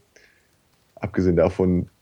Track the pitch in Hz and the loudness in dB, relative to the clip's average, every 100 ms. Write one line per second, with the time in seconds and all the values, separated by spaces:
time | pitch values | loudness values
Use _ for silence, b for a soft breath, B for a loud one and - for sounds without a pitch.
0 | _ b b b b b _ _ _ - | _ b b b b b _ _ _ -12
1 | 90 - 92 85 85 92 92 90 - _ | -8 -2 0 2 2 0 0 0 -4 _